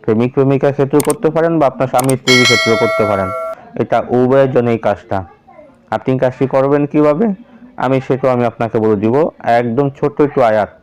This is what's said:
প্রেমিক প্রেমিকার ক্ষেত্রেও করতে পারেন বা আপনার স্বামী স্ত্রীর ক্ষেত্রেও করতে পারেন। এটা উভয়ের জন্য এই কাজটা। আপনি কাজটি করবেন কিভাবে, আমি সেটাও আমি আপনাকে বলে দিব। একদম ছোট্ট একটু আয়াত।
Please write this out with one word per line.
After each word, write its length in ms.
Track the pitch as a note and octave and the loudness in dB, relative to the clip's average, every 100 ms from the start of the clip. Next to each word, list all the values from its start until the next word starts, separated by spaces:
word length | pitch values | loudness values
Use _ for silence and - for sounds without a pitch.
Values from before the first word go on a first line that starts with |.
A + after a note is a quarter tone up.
প্রেমিক 320 | - A2 B2 | 0 0 0
প্রেমিকার 380 | C#3 C3+ C3+ C#3+ | 0 0 2 0
ক্ষেত্রেও 280 | C3+ C3+ D3 | 0 0 0
করতে 300 | - B2+ D#3+ | 0 -2 -2
পারেন 280 | D#3+ E3 E3 | 0 0 2
বা 80 | C#3 | 0
আপনার 220 | A#2+ C3 | 0 -2
স্বামী 280 | C3 C3+ C3 | 0 0 -2
স্ত্রীর 280 | C3 B2+ | 2 2
ক্ষেত্রেও 320 | B2 A2+ A2+ A2 | 2 0 0 0
করতে 280 | A2 G#2+ | 0 -2
পারেন। 240 | G#2+ G2+ F#2 - - - - - | -2 -2 -4 -6 -10 -14 -14 -8
এটা 200 | A2+ A#2+ - | -2 -2 0
উভয়ের 420 | B2 B2 C3+ C3+ | 0 2 2 2
জন্য 200 | B2+ A#2+ | 2 0
এই 80 | A2+ | -2
কাজটা। 460 | G#2+ G2 - G2 F2+ - _ - - _ _ | -2 -4 -6 -8 -8 -20 _ -20 -20 _ _
আপনি 280 | A2 - C3 | -6 -2 0
কাজটি 280 | B2+ B2+ C3+ | -2 -2 0
করবেন 400 | C3+ C3+ C#3+ C#3+ | 0 2 0 0
কিভাবে, 400 | D3+ D3+ D3 A3+ F#3+ - - - - | 2 2 2 -2 -4 -12 -20 -20 -6
আমি 240 | B2+ C3 | -2 -2
সেটাও 300 | B2+ C3+ C#3 | -2 -2 0
আমি 140 | B2 | 0
আপনাকে 340 | A#2 - A2+ A#2 | -2 -2 -4 0
বলে 180 | G#2+ G#2 | 0 0
দিব। 340 | A2 C3 E3+ - | 0 0 -2 -4
একদম 520 | - A#2 A#2+ A#2 C#3 | 0 0 0 -2 -2
ছোট্ট 300 | C#3 D3 C#3+ | -2 -6 0
একটু 220 | C#3+ C#3 | 0 2
আয়াত। 260 | A#2+ A2 G2 - | 2 2 -2 -8